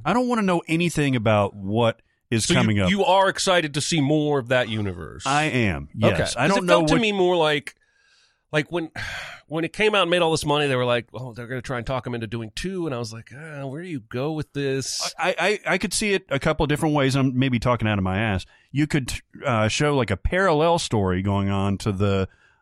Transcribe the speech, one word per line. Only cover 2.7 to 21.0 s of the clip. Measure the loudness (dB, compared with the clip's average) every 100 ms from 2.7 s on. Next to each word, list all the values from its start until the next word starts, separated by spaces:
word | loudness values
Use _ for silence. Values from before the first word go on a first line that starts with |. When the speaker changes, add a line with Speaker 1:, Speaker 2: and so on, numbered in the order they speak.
| 2
Speaker 1:
up. | 2
Speaker 2:
you | 2
are | 4 4 4
excited | 0 2 2 2
to | -4
see | -2 0
more | 2 2 0 -2
of | 0
that | 0 0
universe? | -2 -4 -6 -12 -8 -2
Speaker 1:
I | 0
am, | 0 2 0 0 -6 0
Speaker 2:
Okay. | 2 2
Speaker 1:
yes. | -2 0
I | 2
Speaker 2:
'Cause | 2
Speaker 1:
don't |
Speaker 2:
it | 4
Speaker 1:
know | 4
Speaker 2:
felt | 6
to | 4
Speaker 1:
what |
Speaker 2:
me | 2
more | 2 2 4
like, | 2 0 -4 -18 _ _ _ _ _ _ _
like | -4 -2
when, | -4 -6 -8
<sighs> | -10 -10 -12 -16 -8
when | -6
it | -4
came | 0 2
out | 4
and | 2
made | 2
all | 2
this | 2 0
money, | 0 2
they | 0
were | 2
like, | 0 -2
"Oh, | -12 -14
they're | -14 -10
gonna | -10
try | -6 -8
and | -4
talk | -6 -6
'em | -8
into | -6
doing | -8 -10 -8
two," | -8 -6 -6
and | -6
I |
was | -8
like, | -12 -18
"Uh, | -20 -16 -12 -12
where | -10
do | -10
you | -12
go | -8 -6 -4
with | -6 -8
this?" | -4 -2 -2 -4 -6 -8 -4
Speaker 1:
I, | -4 0 0 0 -2
I, |
I | -2
could | -2
see | -2 0
it | -2 -2
a | -2
couple | 0 0
of | 0
different | 2 2 2
ways. | 4 4
I'm | 2 2
maybe | 2 2
talking | 2 2 2
out | 0
of |
my | 0 0
ass. | 0 -2 -4 _ _
You | -2 0
could, | 0 -2 -10 -12 -8 -2
uh, | 0 0
show, | 2 0 2
like, | 0
a | -2
parallel | -2 0 2 4 4 2
story | 0 0